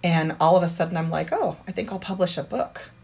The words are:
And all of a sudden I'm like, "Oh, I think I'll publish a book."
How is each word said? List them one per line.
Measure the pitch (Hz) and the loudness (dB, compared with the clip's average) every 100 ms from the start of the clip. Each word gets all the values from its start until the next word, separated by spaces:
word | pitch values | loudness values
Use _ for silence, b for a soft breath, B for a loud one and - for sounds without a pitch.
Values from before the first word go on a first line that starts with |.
And | 175 165 160 - | 2 2 0 2
all | 160 | 6
of | 180 | 6
a | 170 | 4
sudden | - 170 175 | -2 -2 -2
I'm | 165 | -2
like, | 165 156 | -2 -2
"Oh, | - 170 - - | -2 -2 -4 -10
I | |
think | 185 - | -8 -6
I'll | 190 | -8
publish | - 190 180 - | -8 -2 -2 -2
a | |
book." | - - - - - - | -6 -4 -6 -8 -18 -20